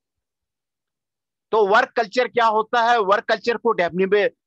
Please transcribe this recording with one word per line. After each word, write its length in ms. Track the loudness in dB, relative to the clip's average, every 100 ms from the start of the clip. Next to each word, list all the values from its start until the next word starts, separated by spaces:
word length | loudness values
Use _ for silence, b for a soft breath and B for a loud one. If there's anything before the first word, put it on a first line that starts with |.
| _ _ _ _ _ _ _ _ _ _ _ _ _ _ _
तो 140 | 0 2
वर्क 220 | 2 2
कल्चर 400 | -2 -2 -2 -2
क्या 180 | 0 0
होता 360 | 0 -2 -2
है, 160 | 0 0
वर्क 260 | 0 -2
कल्चर 320 | -2 -4 -4 -4
को 160 | -2
डेवलप, 640 | -2 -2 -2 0 0 0 -4